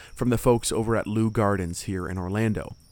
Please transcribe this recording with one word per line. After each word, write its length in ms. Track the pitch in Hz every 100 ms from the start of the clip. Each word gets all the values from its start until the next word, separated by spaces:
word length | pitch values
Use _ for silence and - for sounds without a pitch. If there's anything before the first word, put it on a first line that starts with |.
| -
from 160 | - 123
the 80 | 113
folks 360 | 131 117 -
over 240 | 104 110 110
at 100 | -
Lou 240 | 110 113
Gardens 520 | 110 101 101 87 92
here 220 | - 95 90
in 120 | 92
Orlando. 580 | 90 104 113 90 - - -